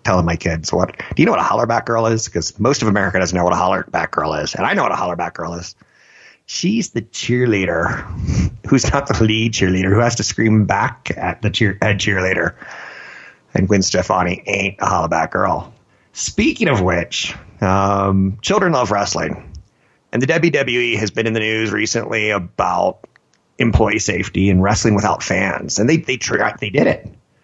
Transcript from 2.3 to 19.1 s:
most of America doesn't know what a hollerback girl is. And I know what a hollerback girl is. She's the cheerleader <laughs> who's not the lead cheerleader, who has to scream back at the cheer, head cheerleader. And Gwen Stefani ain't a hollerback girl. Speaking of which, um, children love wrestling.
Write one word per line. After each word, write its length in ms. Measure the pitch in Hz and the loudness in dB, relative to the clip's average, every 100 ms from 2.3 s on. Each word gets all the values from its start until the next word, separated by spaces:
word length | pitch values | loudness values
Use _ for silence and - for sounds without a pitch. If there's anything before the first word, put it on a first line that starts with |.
| - - - | -4 -6 -2
most 220 | 110 131 | 0 2
of 80 | 110 | 2
America 300 | 101 98 95 | 2 2 0
doesn't 180 | 87 90 | 0 2
know 80 | |
what 80 | 87 | 2
a 40 | 87 | 2
hollerback 540 | 92 98 - 82 78 | 2 0 -2 -4 -2
girl 220 | - 78 | -2 -2
is. 220 | 76 - | -2 -4
And 100 | - | -2
I 80 | 123 | -2
know 120 | 196 | 0
what 80 | 117 | 0
a 40 | - | -2
hollerback 380 | 90 87 85 | -4 -4 -6
girl 180 | - 82 | -8 -10
is. 220 | 87 90 - _ _ _ - - - - | -8 -12 -18 _ _ _ -20 -20 -20 -12
She's 440 | - 180 226 185 | -4 -2 0 -2
the 100 | 117 | -6
cheerleader 1000 | 113 - - 123 127 101 90 82 85 - - - - - - - | -8 -8 -2 2 2 2 2 0 -2 -4 -8 -6 -2 0 0 -2
<laughs> 60 | - | 0
who's 220 | 135 - | 0 2
not 140 | 143 - | 0 0
the 180 | - | 2
lead 300 | 110 110 113 | 2 2 0
cheerleader, 340 | - 92 92 95 | 2 2 2 2
who 120 | 101 | 4
has 160 | 120 120 | 2 0
to 60 | |
scream 440 | - - 113 107 101 | -4 0 4 4 4
back 440 | 101 123 - - - | 2 -2 -4 -8 -4
at 240 | 87 85 | -4 -4
the 80 | 104 | -2
cheer, 280 | - 104 98 | 0 0 0
head 180 | 110 101 | 0 0
cheerleader. 560 | - 95 92 92 85 - - - - - - - - - _ | 0 0 0 0 -2 -4 -16 -18 -18 -18 -18 -20 -20 -20 _
And 120 | - 95 | 0 2
Gwen 160 | 101 | 2
Stefani 600 | 92 90 90 92 90 90 - | 2 0 2 2 0 -2 -4
ain't 300 | 101 98 98 | -2 -2 -2
a 60 | |
hollerback 460 | - 92 82 82 80 | -2 0 0 0 0
girl. 420 | 92 98 85 - - _ _ _ | 0 0 -2 -6 -16 _ _ _
Speaking 560 | - - - 262 - 190 | -10 -6 -2 0 2 2
of 140 | 113 | 2
which, 520 | 92 87 85 - - - - - | 2 0 -2 -6 -8 -10 -14 -4
um, 800 | 95 95 98 98 98 98 95 - | 0 2 2 2 2 2 2 0
children 300 | - 202 185 | 0 2 2
love 180 | 139 110 | 2 2
wrestling. 600 | 104 101 | 0 0